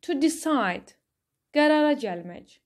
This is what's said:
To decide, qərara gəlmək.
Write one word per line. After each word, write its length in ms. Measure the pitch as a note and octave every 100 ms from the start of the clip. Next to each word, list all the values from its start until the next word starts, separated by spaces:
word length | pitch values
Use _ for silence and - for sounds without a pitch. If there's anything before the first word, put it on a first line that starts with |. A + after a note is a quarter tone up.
To 140 | - D4+
decide, 800 | D4+ D#4+ D#4+ C#4+ G3+ F3+ - _ _ _ _ _ _
qərara 400 | D4 D4+ D4+ D4+ D4
gəlmək. 640 | A3 F3 F3 E3+ - _